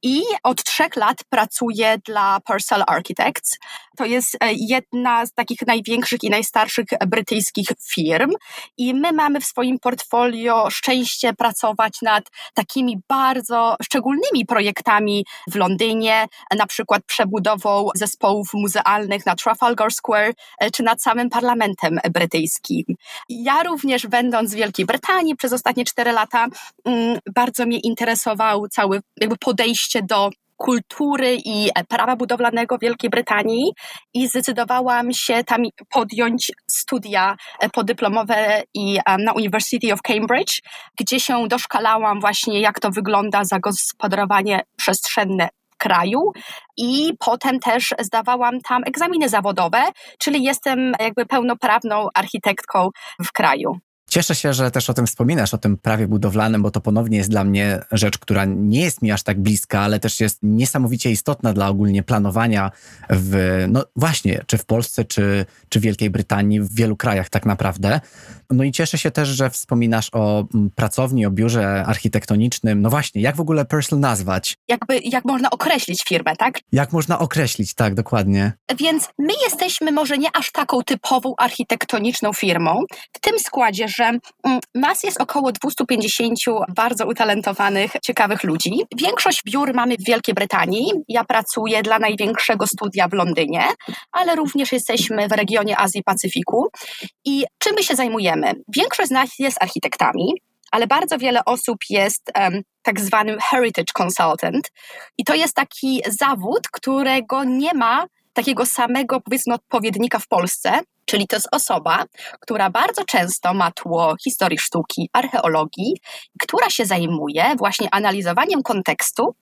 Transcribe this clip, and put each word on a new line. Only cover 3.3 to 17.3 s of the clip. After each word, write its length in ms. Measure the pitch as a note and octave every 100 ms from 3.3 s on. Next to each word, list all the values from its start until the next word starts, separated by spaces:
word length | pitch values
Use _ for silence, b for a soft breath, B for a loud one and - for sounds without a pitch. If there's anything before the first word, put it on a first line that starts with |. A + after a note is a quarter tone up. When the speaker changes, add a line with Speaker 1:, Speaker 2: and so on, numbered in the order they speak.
| C#4 - - B B B -
Speaker 1:
To 80 |
jest, 320 | B3 B3 A#3+ -
e, 120 | A3+
jedna 760 | A3 G#3+ C4 B3+ B3 B3 A#3 A#3+
z 60 |
takich 260 | - A#3 A#3+ A#3
największych 560 | A3+ G#3 A#3 B3 A#3+
i 80 | A3
najstarszych 560 | G#3 A3 - G#3+ - A3 - F#3+
brytyjskich 640 | A3+ G#3 A3 F#3+ - G3 - -
firm 420 | - D#3 D#3+ C#4 G4+ B B B -
i 180 | B3
my 180 | B3+ D#4+
mamy 280 | D#4 D4+ C#4+
w 40 |
swoim 340 | B3+ - B3+ B3+
portfolio 920 | B3 B3 - A#3 B3 A3+ A#3 A3+ G#3+
szczęście 640 | A3 - B3+ A#3+ - B3
pracować 640 | G#3+ A#3 G#3+ A3+ G#3 A3 -
nad 220 | A3+ G#3+ G#3 B B
takimi 460 | - G#3 C4+ B3+ G#3 -
bardzo 680 | C4+ C4 C4 - A#3 A#3 A3+
szczególnymi 640 | A#3+ C#4 A#3 C#4+ B4+ D#4+ G#3+
projektami 800 | A#3 G#3 G3 - G#3 G#3 G3+ G3+ B -
w 40 |
Londynie, 720 | F#3+ F#3 F#3+ A3+ A3 A3 A3 A3 B B G3+
na 100 | G3+
przykład 360 | - A3 G3+ -
przebudową 840 | - G#3